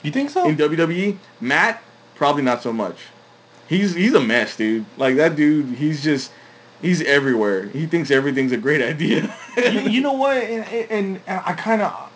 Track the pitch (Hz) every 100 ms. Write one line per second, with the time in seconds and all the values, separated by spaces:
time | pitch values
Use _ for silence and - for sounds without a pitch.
0 | 151 254 285 370 349 151 151 156 165 175
1 | 202 196 - - 127 151 208 226 - -
2 | - - 143 143 131 120 123 113 95 82
3 | - - - - _ - - 175 202 175
4 | 208 214 117 117 104 - 110 113 104 -
5 | 135 131 165 151 151 151 135 123 151 151
6 | 151 139 - - - - - - 160 175
7 | 143 143 135 117 104 95 101 131 160 170
8 | 139 139 139 135 131 123 123 147 120 151
9 | 165 156 202 - - - 247 208 269 233
10 | 285 269 277 262 220 226 214 233 226 220
11 | 196 185 - 190 - 160 214 226 185 95
12 | 135